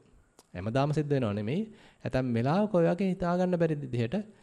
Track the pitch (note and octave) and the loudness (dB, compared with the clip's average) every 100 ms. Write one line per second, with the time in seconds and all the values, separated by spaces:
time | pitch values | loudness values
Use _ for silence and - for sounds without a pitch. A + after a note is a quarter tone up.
0 | _ - _ _ _ F2+ G#2 B2+ C#3+ D3 | _ -20 _ _ _ -8 -2 0 0 0
1 | D3 C#3 A2 G2+ G#2 E3+ A3 - - _ | 0 0 0 -2 -2 -2 -4 -10 -20 _
2 | A#2+ C3 C3 A#2 C3 F#3 G#3 F3 E3 F3 | -4 -2 0 0 2 2 2 4 2 2
3 | F#3+ F3+ F3 F3+ F3+ F3 E3 D3 C3+ A#2+ | 0 0 -2 0 0 2 0 0 -4 -2
4 | A2+ G3+ - - | -2 -2 -6 -14